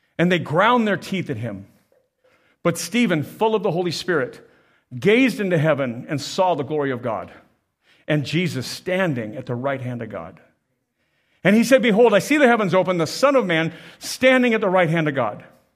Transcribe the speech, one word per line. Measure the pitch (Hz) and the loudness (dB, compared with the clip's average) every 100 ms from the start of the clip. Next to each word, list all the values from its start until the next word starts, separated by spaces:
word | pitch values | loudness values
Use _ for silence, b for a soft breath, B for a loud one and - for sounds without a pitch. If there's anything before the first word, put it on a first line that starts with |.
| _ - | _ -2
And | 175 | 0
they | 180 | 0
ground | 123 151 214 247 214 | 0 2 2 4 2
their | 190 | -2
teeth | - 190 - | -4 -6 -6
at | 123 | -6
him. | 117 98 98 _ _ _ _ _ _ _ _ _ | -8 -10 -16 _ _ _ _ _ _ _ _ _
But | 175 165 | -4 -4
Stephen, | - 240 240 165 | -4 0 0 0
full | 135 - 220 220 | -4 -2 0 0
of | |
the | 190 | -2
Holy | 165 180 | -2 -4
Spirit, | - - 165 123 - - b b b b 131 | -4 -2 -2 -2 -8 -20 b b b b -4
gazed | 165 226 262 202 | 2 4 2 0
into | 202 170 | 0 2
heaven | 156 139 131 117 - | 2 0 -2 -6 -6
and | 147 | -8
saw | - - 185 | -6 -2 0
the | 165 | 0
glory | 127 151 139 | -4 -4 -2
of | 123 | -4
God, | 120 104 87 - _ _ _ _ b b b | -6 -8 -10 -18 _ _ _ _ b b b
and | 151 117 | -4 -2
Jesus | 151 180 127 - | -2 -2 -4 -8
standing | - - 185 185 123 110 117 | -10 -6 -2 -2 -4 -6 -10
at | 127 | -8
the | 120 | -6
right | 135 135 | -6 -6
hand | 123 120 | -8 -10
of | 113 | -10
God. | 98 82 - _ _ _ _ _ _ _ _ _ _ 175 | -12 -14 -18 _ _ _ _ _ _ _ _ _ _ 2
And | 214 | 4
he | |
said, | 233 269 | 6 4
'Behold, | 233 202 240 | 4 4 6
I | 202 | 4
see | - 302 | 2 4
the | 262 | 4
heavens | 233 202 | 4 2
open, | 185 180 180 | 2 2 0
the | 156 | -2
Son | - 269 277 | 0 2 2
of | 202 | 2
Man | 165 165 165 B B | 0 -2 -6 B B
standing | - - 254 262 247 | -14 0 4 4 4
at | 220 | 2
the | 202 | 2
right | 185 170 | 2 2
hand | 165 151 | 2 0
of | 135 | -2
God.' | 113 110 - _ _ | -4 -6 -16 _ _